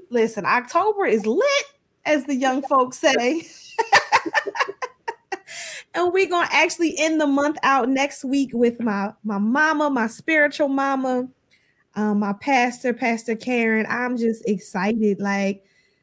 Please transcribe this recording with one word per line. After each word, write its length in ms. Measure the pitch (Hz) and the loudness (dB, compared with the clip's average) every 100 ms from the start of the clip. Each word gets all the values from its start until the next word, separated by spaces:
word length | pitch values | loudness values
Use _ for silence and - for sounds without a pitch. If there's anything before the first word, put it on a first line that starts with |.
| - | -4
listen, 340 | 240 220 220 165 | 0 0 0 0
October 600 | 233 240 339 403 403 339 | -2 0 0 0 0 2
is 180 | 220 208 | 2 2
lit, 400 | 277 554 554 - _ _ _ - | 0 2 0 -2 _ _ _ -2
as 200 | 302 269 | 0 0
the 100 | 262 | -2
young 260 | 262 262 | 0 0
folks 380 | 269 269 254 - | 2 2 2 2
say. 480 | 311 262 240 330 - | 2 2 2 -2 -4
<laughs> 60 | - - - 453 - - 453 - 571 - - - - 494 - - 440 _ 392 - - - - - 339 | -16 -8 -4 2 2 4 0 0 -4 -4 -4 -6 -6 -14 -12 -14 -14 _ -10 -10 -14 -14 -14 -8 -2
And 160 | 359 | 2
we 140 | 370 349 | 2 2
gonna 220 | 349 - | 2 2
actually 440 | 285 320 - 330 - | 2 2 0 -2 0
end 240 | 320 320 | 0 2
the 60 | 294 | 2
month 300 | 277 285 311 | 2 0 0
out 260 | - 269 240 | 2 2 2
next 380 | 262 277 - 262 | 0 0 -4 -2
week 240 | 277 269 | -2 0
with 260 | 233 240 240 | 2 0 2
my, 340 | 233 202 202 - | -2 -2 -4 -6
my 140 | 208 202 | -6 -2
mama, 520 | 208 269 311 302 294 | 0 2 2 2 0
my 160 | 262 220 | 0 -2
spiritual 600 | - - 311 294 - 285 | -4 0 2 2 2 0
mama, 600 | 269 277 269 262 254 254 - _ _ _ _ _ 202 | 0 0 -2 -2 -2 -4 -10 _ _ _ _ _ -4
um, 240 | 214 208 | 0 0
my 140 | 208 | -2
pastor, 600 | 202 - 269 247 240 254 | -4 0 2 2 -2 -4
Pastor 420 | 240 240 226 233 220 | -2 -2 -2 -4 -6
Karen. 500 | 240 247 226 220 214 | -2 0 2 0 0
I'm 300 | 233 247 247 | -2 -2 0
just 300 | 233 220 - | -2 -2 -2
excited. 720 | 196 - 190 196 226 214 196 | -4 -4 -2 0 2 0 0
Like, 440 | 202 196 196 196 _ _ _ _ | -2 -2 -2 -4 _ _ _ _